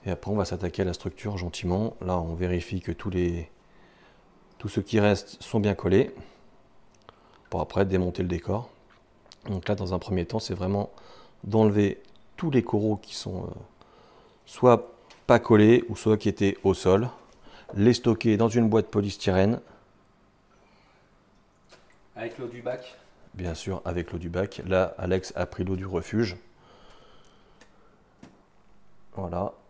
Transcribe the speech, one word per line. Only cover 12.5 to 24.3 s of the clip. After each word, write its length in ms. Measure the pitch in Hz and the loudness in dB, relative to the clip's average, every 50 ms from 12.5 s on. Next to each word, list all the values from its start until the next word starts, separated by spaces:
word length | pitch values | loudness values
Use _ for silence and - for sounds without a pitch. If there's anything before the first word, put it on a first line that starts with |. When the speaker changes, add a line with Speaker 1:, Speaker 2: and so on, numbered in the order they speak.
Speaker 1:
les 120 | 139 123 110 | 2 2 0
coraux 340 | - - 107 104 110 107 | 2 -2 0 0 0 -2
qui 180 | 104 - - - | -2 -6 -12 -14
sont, 300 | - - 98 95 92 90 | -12 -10 -8 -8 -8 -8
euh, 40 | 90 92 - 98 - _ _ - _ _ - - - - - _ _ _ _ _ | -10 -12 -14 -18 -20 _ _ -20 _ _ -20 -20 -20 -20 -20 _ _ _ _ _
soit 460 | - - - - 127 120 110 - - - - - - - - _ | -20 -8 4 8 8 8 8 4 -6 -18 -20 -20 -20 -20 -20 _
pas 120 | - 123 113 | 4 4 4
collés 460 | - - 117 104 107 107 117 127 - - | 6 6 8 8 10 10 8 8 6 0
ou 60 | 107 | -8
soit 200 | - - 110 107 | -2 2 2 2
qui 140 | 107 - 104 | 2 2 -2
étaient 260 | 98 - 101 98 95 - - | 0 2 0 0 0 2 2
au 80 | 98 95 | 2 2
sol. 380 | - - 92 92 98 117 123 - - - - - _ - - - - - - - | 2 4 4 4 4 2 0 -8 -12 -20 -20 -20 _ -20 -20 -20 -20 -20 -12 -2
Les 180 | 101 101 120 123 | 4 4 4 4
stocker 460 | - - 123 113 107 - 117 107 98 | 4 2 0 0 2 2 0 2 2
dans 100 | 113 117 | 2 2
une 200 | 110 123 117 110 | 2 2 2 4
boîte 180 | 104 110 101 | 2 2 0
polystyrène. 760 | - - 104 101 101 95 - - - 92 92 95 101 117 - - - - - _ _ _ _ _ _ _ _ _ _ _ _ _ _ _ _ _ _ _ _ _ _ _ _ _ _ _ _ _ _ _ _ _ _ _ _ _ _ - - _ _ - _ _ _ _ | 0 -2 -2 -2 -2 -6 -4 -2 0 2 4 4 2 2 -2 -6 -16 -20 -20 _ _ _ _ _ _ _ _ _ _ _ _ _ _ _ _ _ _ _ _ _ _ _ _ _ _ _ _ _ _ _ _ _ _ _ _ _ _ -20 -20 _ _ -20 _ _ _ _
Speaker 2:
Avec 220 | 113 110 117 - - | -12 -10 -10 -10 -10
l'eau 100 | 131 113 | -12 -12
du 120 | 120 123 | -12 -10
bac ? 360 | 117 123 127 - - - - - - - - _ - - _ | -8 -8 -8 -8 -10 -16 -20 -20 -20 -20 -20 _ -20 -20 _
Speaker 1:
Bien 200 | 92 90 87 82 | -8 -6 -6 -6
sûr, 260 | - - - 95 87 - | -6 -6 -6 -6 -6 -6
avec 280 | 90 87 87 85 - - | -4 -4 -4 -4 -6 -8
l'eau 60 | 87 | -8
du 100 | 85 | -8
bac. 340 | 85 | -6